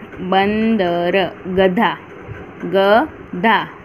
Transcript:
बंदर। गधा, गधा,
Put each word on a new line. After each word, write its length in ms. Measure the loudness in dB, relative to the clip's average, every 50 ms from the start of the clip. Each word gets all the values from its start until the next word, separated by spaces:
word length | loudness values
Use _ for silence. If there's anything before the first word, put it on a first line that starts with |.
| -18 -18 -14 -10
बंदर। 1080 | -4 0 2 2 2 2 0 0 2 2 2 2 2 0 0 0 0 0 2 2 0 0 -4 -8 -8
गधा, 520 | -4 0 2 2 4 4 4 2 0 0 -2 -10 -18 -20 -18 -16 -16 -16 -16 -16 -18 -16 -12 -8
गधा, 1040 | -2 0 2 4 6 4 4 4 0 -6 -14 -16 -12 -8 -2 2 2 2 2 0 -4 -10 -16 -16